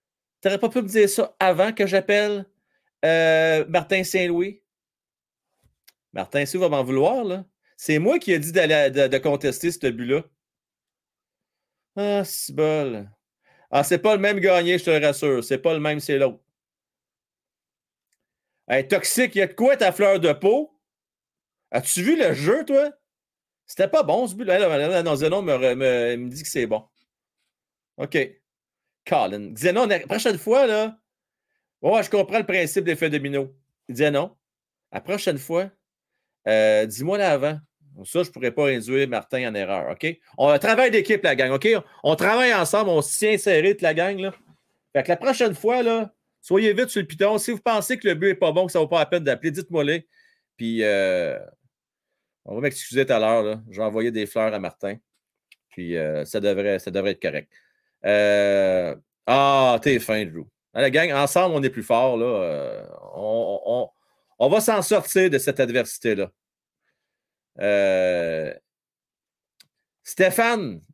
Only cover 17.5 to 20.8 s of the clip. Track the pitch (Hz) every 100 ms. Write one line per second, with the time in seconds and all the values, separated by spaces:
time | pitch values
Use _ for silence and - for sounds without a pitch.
17.5 | _ _ _ _ _ _ _ _ _ _
18.5 | _ - 127 135 196 - - 254 196 190
19.5 | - 240 269 202 180 202 196 165 147 190
20.5 | 254 302 _